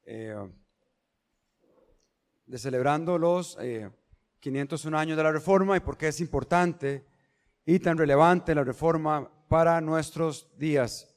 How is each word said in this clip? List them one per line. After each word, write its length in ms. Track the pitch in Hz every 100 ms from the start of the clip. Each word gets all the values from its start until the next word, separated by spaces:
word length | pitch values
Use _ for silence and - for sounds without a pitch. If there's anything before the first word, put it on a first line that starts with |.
eh, 300 | - 113 110 107 98 95 _ _ _ _ _ _ _ _ _ _ _ _ _ _ _ _ _ _ _
de 120 | 123
celebrando 580 | 135 127 135 151 165 175
los, 400 | 170 180 170 -
eh, 300 | 123 113 104 _ _ _ _ _
quinientos 440 | 143 135 143 160
un 120 | 156 156
años 200 | 156 156
de 60 |
la 80 | 156
Reforma 460 | 156 156 190 190 190
y 40 |
por 160 | - 139
qué 120 | 156
es 120 | 151
importante 840 | 170 143 - 175 175 170 139 139 _ _ _ _ _ _
y 140 | - 180
tan 180 | 175 165
relevante 580 | 156 139 165 180 170
la 100 | 151
Reforma 640 | 131 123 160 160 156 151 131 _ _
para 320 | 160 165 165
nuestros 720 | 156 160 147 160 165 147 - _
días. 480 | 151 147 117 - -